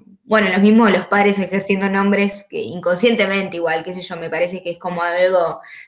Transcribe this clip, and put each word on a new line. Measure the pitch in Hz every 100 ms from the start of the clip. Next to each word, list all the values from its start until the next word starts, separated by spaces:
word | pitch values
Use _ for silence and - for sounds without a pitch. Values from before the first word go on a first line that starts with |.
| _ -
bueno, | - 214 196
los | 185
mismos | 208 220 226
los | 185 -
padres | 202 202 202
ejerciendo | 185 196 - 196 196
nombres | 196 196 202 202 - -
que | -
inconscientemente | 107 175 175 180 233 226 196 196 190 170
igual, | 165 156
qué | -
sé | 180
yo, | 175 170
me | 165
parece | 156 175 180
que | 175
es | 170
como | 180 175
algo | 175 175 180 185 165 - - -